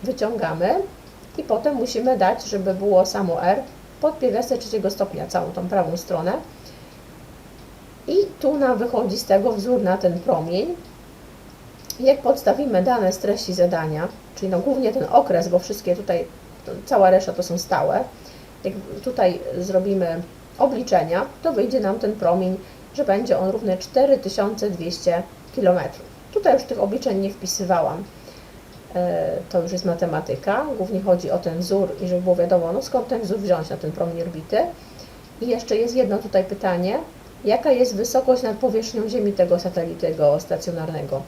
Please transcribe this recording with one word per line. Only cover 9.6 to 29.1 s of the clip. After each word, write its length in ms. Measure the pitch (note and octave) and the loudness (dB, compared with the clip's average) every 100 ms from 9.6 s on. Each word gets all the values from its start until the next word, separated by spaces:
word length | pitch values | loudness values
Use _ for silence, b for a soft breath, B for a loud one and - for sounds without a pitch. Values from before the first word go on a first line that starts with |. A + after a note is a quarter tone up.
| A3+ B3 | 0 0
na 140 | F#3 F#3 | 2 2
ten 220 | F3+ F3 | 0 0
promień. 540 | - E3 E3 F3+ D#4+ E4+ - - - - - - - - - - - - | 0 0 0 -2 -2 -6 -12 -20 -20 -20 -20 -20 -20 -20 -20 -20 -16 2
Jak 220 | C4 C#4 | 4 4
podstawimy 600 | B3+ C4+ G#3+ - C#4+ F#3 | 2 2 2 2 2 2
dane 300 | F#3 A#3+ F#3 | 2 2 2
z 60 | F#3 | 0
treści 340 | G3+ - - | -2 -2 -2
zadania, 560 | F3+ F3 E3 D#3 D3+ E3+ - - | 2 2 2 -2 -4 -6 -8 -18
czyli 160 | - F#3+ | -8 -2
no 80 | F3+ | 0
głównie 340 | C#4 C4 A#3 | 0 0 0
ten 120 | C4 - | -2 2
okres, 360 | - - E3 F3 | 2 4 0 2
bo 100 | F3+ | 0
wszystkie 380 | - G#3 F3+ F3+ | -2 -6 -2 -2
tutaj, 300 | G3+ F3 - - - - - G3 - | -2 -4 -4 -12 -20 -18 -14 -12 0
cała 240 | A#3 F#3 | 4 6
reszta 220 | F#3+ F#3 | 6 4
to 100 | F3 | -4
są 160 | F3+ F3 | -4 -6
stałe, 460 | - D#3+ C#3 G#3 B3 B B B B - | -2 0 2 0 -2 B B B B -10
jak 100 | F#3+ G3 - - | -8 -8 -12 -10
tutaj 360 | B3+ B3 F#3 E3+ - E3+ | -6 0 0 0 -6 -6
zrobimy 640 | F#3+ F#3 G3 F#3+ E3+ E3 - - - - | 0 0 2 0 0 -2 -8 -16 -20 0
obliczenia, 680 | C4 A#3+ B3+ A3+ D#3 F3 - - | 0 0 2 2 2 0 -2 -2
to 100 | E4 | -2
wyjdzie 280 | A3+ A3 C4 | 0 0 0
nam 180 | F#3+ A3+ | 0 0
ten 140 | G#3+ | -2
promień, 440 | G#3+ E3+ F3+ F#3 F#3+ B B B | 0 2 2 0 -4 B B B
że 100 | - | -2
będzie 340 | C#4 G3+ A#3+ C4 | 2 2 2 2
on 120 | F#3+ | 2
równy 280 | G#3+ G#3+ F#3 | 0 -2 -4
cztery 400 | - C4 C#4 C4+ | 0 4 6 6
tysiące 520 | A#3 - G3+ A3 G#3 | 2 -2 -2 -2 -4
dwieście 520 | F3 E3 - F3+ E3+ - - - | -4 -6 -2 0 0 -2 -14 -10
kilometrów. 520 | - F#3 F3+ - - - - - | 2 4 4 0 -8 -18 -20 -6
Tutaj 200 | G#4 F#4 | 0 4
już 80 | C4+ | 4
tych 180 | - F3+ | 2 -2
obliczeń 400 | G3 B3 B3+ G3 | -2 0 -2 -2
nie 100 | G3 | -2
wpisywałam. 760 | - F#3 - F3+ E3+ - E3+ G3 B B B B B B B - | -6 -8 -6 0 2 0 -4 -10 B B B B B B B -8
E, 420 | F3+ F3+ | -4 -2